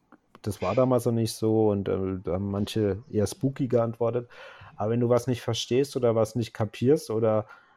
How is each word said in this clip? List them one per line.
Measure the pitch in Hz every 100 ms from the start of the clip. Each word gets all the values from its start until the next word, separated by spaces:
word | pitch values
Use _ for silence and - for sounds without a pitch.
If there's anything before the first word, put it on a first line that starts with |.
| _ - _ -
das | - 98
war | 92 107
damals | 127 123 120
noch |
nicht | 113 113
so | - 110 110 107
und, | 101 98
äh, | 95 95 92
da | 95
haben | 90 101
manche | 98 104 113 104 98 -
eher | 107 101
spooky | - 135 135 131
geantwortet. | 120 117 110 117 120 123 - - - - -
Aber | 107
wenn | 117
du | 120
was | 120 127
nicht | 117
verstehst | - 113 - 123 139 131
oder | 120
was | 113 110 123
nicht | 110
kapierst | - 107 - 123 156 -
oder | 110 113 107 104 - _